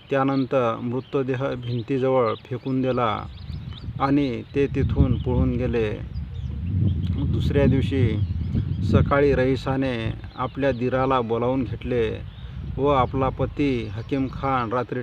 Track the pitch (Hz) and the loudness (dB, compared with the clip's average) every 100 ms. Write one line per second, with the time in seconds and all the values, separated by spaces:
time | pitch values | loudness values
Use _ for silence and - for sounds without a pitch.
0 | - 135 135 135 127 139 117 113 120 123 | -2 0 2 2 2 2 2 0 -4 -4
1 | 127 143 131 123 139 127 120 120 110 135 | -2 -2 0 -2 -2 -4 -4 -4 -2 0
2 | 131 131 117 107 - 123 139 131 127 123 | 4 4 2 0 -6 -8 -2 0 0 2
3 | 117 104 107 - - - - - - - | 0 0 -6 -12 -10 -10 -10 -10 -10 -2
4 | 139 143 139 113 107 139 139 139 123 - | 2 4 2 -2 -2 0 0 2 2 4
5 | 135 120 127 123 127 120 120 117 107 104 | 2 2 0 2 2 0 0 0 0 -4
6 | 110 - - - - 69 87 95 - - | -8 -8 -8 -8 -6 -6 -4 0 2 2
7 | - - 135 - - 139 139 135 - 135 | 0 0 0 0 2 4 4 4 2 2
8 | 117 107 98 - - - - - - 143 | 2 2 0 -2 -2 -2 -2 -2 4 4
9 | - 143 147 127 131 131 135 135 135 117 | 4 4 4 4 2 2 0 0 0 -2
10 | 110 110 - - 127 135 135 120 123 131 | -4 -6 -10 -6 -6 0 0 0 0 2
11 | 131 127 113 113 120 135 113 - 120 123 | 2 2 2 0 0 0 -2 -6 -2 0
12 | 110 101 - - - - - - 139 139 | 0 -2 -10 -12 -12 -10 -8 0 2 4
13 | 123 135 127 123 127 - 143 123 107 101 | 2 0 0 0 -4 0 0 0 -4 -8
14 | 110 139 131 - 139 131 113 123 117 127 | -4 -2 -2 -4 -2 0 0 -2 -2 -6